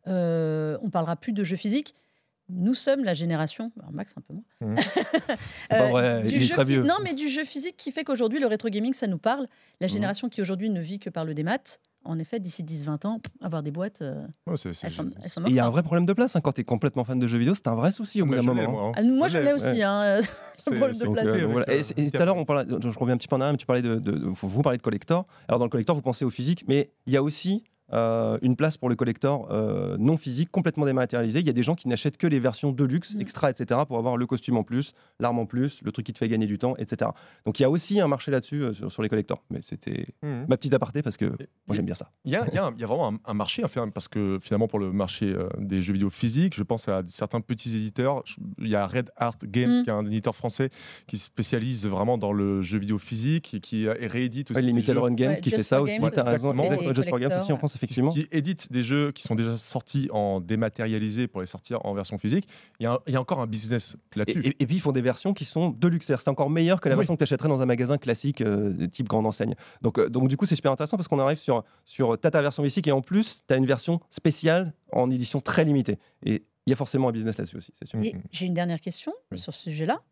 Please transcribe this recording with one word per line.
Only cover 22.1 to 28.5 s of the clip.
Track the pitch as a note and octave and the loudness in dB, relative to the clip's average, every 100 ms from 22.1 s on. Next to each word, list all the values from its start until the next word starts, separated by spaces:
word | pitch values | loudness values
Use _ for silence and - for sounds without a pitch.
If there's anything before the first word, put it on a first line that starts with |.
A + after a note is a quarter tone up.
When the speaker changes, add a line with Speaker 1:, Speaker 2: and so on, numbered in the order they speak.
Speaker 3:
tout | C3+ | 2
à | |
l'heure, | F3 F3+ | 2 2
on | |
parlait, | D3+ C#3+ B2 | 2 0 0
je | B2 A#2+ A2 | -2 -2 0
reviens | B2 | 0
un | B2 | 0
petit | - | 0
peu | C3+ | 0
en | |
arrière, | C#3 | 2
mais | C#3+ | 0
tu | - | 2
parlais | B2 | 2
de, | A#2+ A2+ | 2 0
de, | G2 D#2 D2+ | 0 -2 -2
vous, | F#2+ G2 | -4 -2
vous | G#2 | 2
parlez | D3 B2 | 2 2
de | |
collector. | - G#2 - E3+ F#3+ - - | -2 -4 0 0 -2 -12 0
Alors, | A#2+ | 2
dans | A#2+ | 2
le | |
collector, | A#2+ A2+ | 0 2
vous | D#3 | 0
pensez | C3 A#2 | 0 -2
au | C3 | -2
physique, | - B2+ F3 - | -2 -2 -2 2
mais | C#3 - _ - | 2 2 _ 2
il | |
y | C3+ | 2
a | |
aussi | C#3+ D3 F3+ G3+ _ _ _ | 2 -2 -2 -2 _ _ _
euh, | A2+ A2+ A2+ A2+ A2 | 0 2 2 0 2
une | B2+ | 2